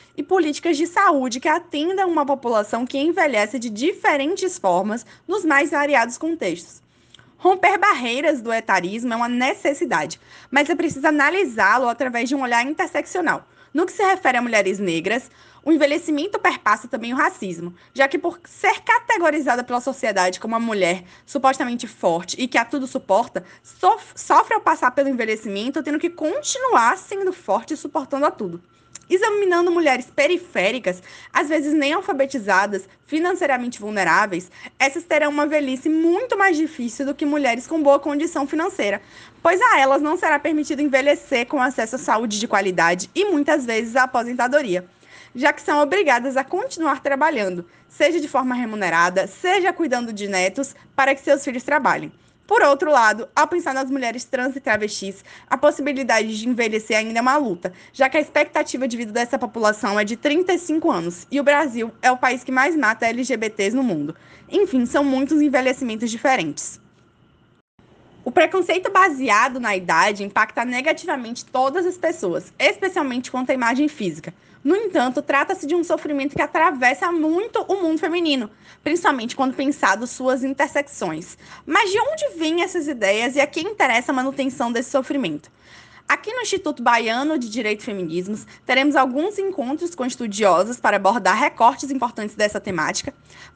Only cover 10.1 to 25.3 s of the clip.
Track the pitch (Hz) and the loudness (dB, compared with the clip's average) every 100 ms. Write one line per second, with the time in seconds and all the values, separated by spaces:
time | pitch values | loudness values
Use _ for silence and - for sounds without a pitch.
10.1 | - _ - - 262 294 330 302 277 311 | -10 _ -20 -2 0 0 0 -2 0 0
11.1 | 302 285 370 320 220 196 240 247 233 254 | 2 2 2 -2 2 4 4 2 -2 -4
12.1 | 233 240 277 247 233 254 311 349 294 - | -2 -2 -2 0 0 0 -2 -4 -4 -4
13.1 | 359 302 156 - _ - 294 370 - 381 | -2 -2 -2 -6 _ -8 -4 -4 0 2
14.1 | 381 - 247 240 220 190 196 196 165 180 | 2 2 2 2 2 2 0 -2 -2 -2
15.1 | 233 - _ - - - 320 285 311 330 | -4 -4 _ -20 -8 0 2 4 0 -2
16.1 | 294 381 403 370 - 214 330 240 247 233 | -2 -2 -2 -2 0 0 0 -2 -8 -4
17.1 | 254 320 - 190 165 175 - _ 247 269 | -2 -2 -2 -8 -8 -10 -14 _ 0 0
18.1 | - 349 - - - 370 392 - 453 453 | 2 -4 -6 -14 -2 0 0 2 2 2
19.1 | 440 330 302 254 240 240 247 254 - 233 | 2 2 2 0 -2 -2 -4 -4 -4 -2
20.1 | 196 185 185 220 226 233 208 170 185 - | 0 0 -2 -4 -4 -2 0 0 0 -6
21.1 | - - 269 269 262 247 240 233 - 190 | -20 -10 0 0 0 -2 -4 -10 -4 -2
22.1 | 165 180 - 247 262 233 294 262 269 - | -2 -4 -6 -2 0 0 -4 -6 -8 0
23.1 | 196 247 277 - - - - 370 440 - | 0 0 -6 -12 -18 -20 0 2 2 -2
24.1 | - - 294 453 453 359 311 254 247 277 | -18 2 4 4 2 0 2 0 2 0
25.1 | 247 220 | 0 -2